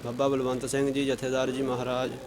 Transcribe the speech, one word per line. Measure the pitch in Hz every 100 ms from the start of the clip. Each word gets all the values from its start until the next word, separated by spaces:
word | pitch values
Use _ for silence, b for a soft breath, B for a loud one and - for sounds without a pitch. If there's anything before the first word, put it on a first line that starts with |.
ਬਾਬਾ | 120 123 139
ਬਲਵੰਤ | 135 127 127 123
ਸਿੰਘ | 135 139
ਜੀ | 139
ਜਥੇਦਾਰ | 139 127 131 131 131
ਜੀ | 127
ਮਹਾਰਾਜ। | 135 123 123 127 131 127